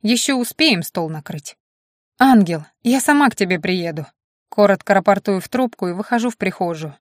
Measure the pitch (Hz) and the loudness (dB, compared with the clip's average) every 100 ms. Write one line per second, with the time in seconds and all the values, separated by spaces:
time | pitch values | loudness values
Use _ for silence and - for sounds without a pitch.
0 | 214 233 - 269 240 - 320 196 165 - | 0 -2 0 -2 -4 0 2 2 -2 -6
1 | 160 156 - 151 - - _ _ _ _ | -6 -10 -12 -14 -14 -20 _ _ _ _
2 | _ _ 269 247 180 160 151 _ - 254 | _ _ 4 6 4 -2 -8 _ -2 0
3 | - 285 277 - 190 180 170 180 170 156 | 2 4 2 0 -2 -2 -2 -2 -4 -8
4 | 147 _ _ _ _ - 208 196 - 196 | -12 _ _ _ _ 0 2 2 2 2
5 | 185 196 - 190 - 247 254 - 180 175 | 4 0 0 -4 -2 -2 -2 -4 -8 -6
6 | 214 240 240 - 190 - 180 160 156 143 | -4 -2 -2 -4 -6 -4 -6 -6 -10 -14